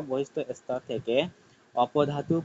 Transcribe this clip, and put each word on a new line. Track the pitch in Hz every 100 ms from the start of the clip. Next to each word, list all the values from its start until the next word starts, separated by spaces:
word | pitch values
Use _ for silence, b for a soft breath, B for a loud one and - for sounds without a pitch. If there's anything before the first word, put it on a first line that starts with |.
বহিস্থ | 147 131 139 - 127
স্তর | 123 - 127 -
থেকে | 113 - 127 175 - b b _ -
অপধাতু | 147 151 143 147 - 165